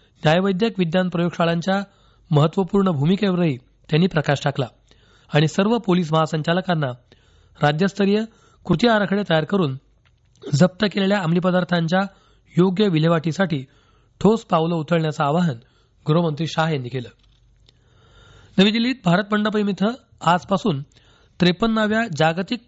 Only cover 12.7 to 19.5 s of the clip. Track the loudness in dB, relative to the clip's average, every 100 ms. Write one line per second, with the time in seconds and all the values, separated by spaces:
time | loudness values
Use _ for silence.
12.7 | 2 0 2 2 0 -2 -2 -2 -2 -8
13.7 | _ _ _ _ _ 2 2 0 0 0
14.7 | -2 -2 -2 -2 -2 -2 0 0 -4 _
15.7 | _ _ _ -2 0 0 -2 -4 -2 -2
16.7 | -2 -6 -10 -10 _ _ _ _ _ _
17.7 | _ _ _ _ _ -20 -20 -4 2 2
18.7 | 4 -2 -2 0 0 0 -2 0